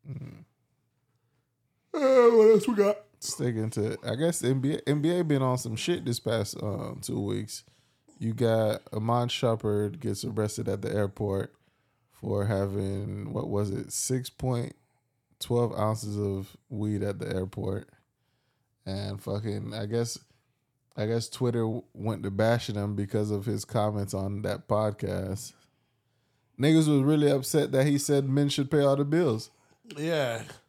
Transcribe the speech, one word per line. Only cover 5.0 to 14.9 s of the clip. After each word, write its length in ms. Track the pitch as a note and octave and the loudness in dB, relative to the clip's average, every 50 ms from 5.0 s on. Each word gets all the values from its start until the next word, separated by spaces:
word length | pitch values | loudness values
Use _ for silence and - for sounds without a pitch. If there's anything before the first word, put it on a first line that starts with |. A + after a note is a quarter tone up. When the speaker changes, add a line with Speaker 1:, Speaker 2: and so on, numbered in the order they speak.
Speaker 1:
B 100 | C#3+ D#3+ F3 F3+ | 2 0 2 0
A 60 | F3 | 2
been 180 | D#3 D3 C3+ C3 | 2 2 2 2
on 160 | B2+ B2+ B2+ | 2 0 -2
some 180 | - B2 A2 | -2 -6 -6
shit 280 | A2 - - F3 - - | -6 -2 -2 -2 -2 -2
this 160 | - A#2+ - | -4 -4 -2
past, 420 | - A2+ A2+ A2+ G#2 - - - - | -2 -2 0 0 0 -2 -4 -6 -6
um, 380 | G#2+ G2 - - - - - - | -4 -4 -4 -6 -8 -10 -10 -8
two 180 | - - A2+ | -6 -4 -4
weeks. 440 | G#2 G2+ G2+ G#2 G#2+ G#2+ - - - _ _ _ _ _ _ _ _ _ _ _ | -2 -2 -4 -4 -6 -8 -12 -16 -16 _ _ _ _ _ _ _ _ _ _ _
You 160 | - A2+ A2 | -4 -4 -2
got 480 | A2 A#2+ A2+ A2+ A2 A2 G#2+ G#2+ - - - - | 0 2 2 4 4 2 2 0 -2 -6 -8 -8
Iman 360 | G#2+ G#2+ A2+ A#2+ A#2+ A#2+ A#2 | -4 0 0 2 2 0 0
Shumpert 720 | - - - A#2+ A2+ G#2+ - G#2+ G#2 G#2 G#2 G#2 A2 E3 | -2 0 0 0 0 0 0 0 0 0 0 -2 -4 -6
gets 240 | - A2 G#2 - - | -6 -6 -6 -4 -6
arrested 440 | - G#2+ G#2+ G#2+ G#2 - - A#2 - | -6 -2 -2 -2 -2 -2 -4 -4 -4
at 140 | G2 G2 G2+ | -4 -4 -4
the 100 | A2+ G#2 | -4 -2
airport 600 | G2+ G#2 G2 G2 - G#2+ G#2 G2 G2 - - _ _ _ _ _ _ _ _ _ _ _ _ _ | -2 -2 -2 -4 -4 -4 -2 -2 -2 -4 -6 _ _ _ _ _ _ _ _ _ _ _ _ _
for 320 | _ - - G2+ G2+ G2+ | _ -6 -4 -2 0 0
having, 880 | G#2 A2 G2 G2 G2+ G2 G2+ G2 G2 G2 G2 G2+ G2+ G2 G2+ G2+ G#2 G2+ | 0 0 0 0 -2 -2 -4 -4 -4 -4 -6 -6 -6 -8 -8 -8 -8 -6
what 160 | - - - | -6 -6 -4
was 220 | G2+ G2+ G#2 G2+ | -2 -2 -2 -2
it, 220 | F#2+ - - - - | -4 -6 -8 -8 -8
six 360 | - - - B2+ B2+ B2+ - | -6 -4 -2 -4 -4 -4 -8
point 440 | _ _ - B2+ B2+ A#2+ - - - _ _ _ | _ _ -4 -2 -2 -2 -4 -6 -10 _ _ _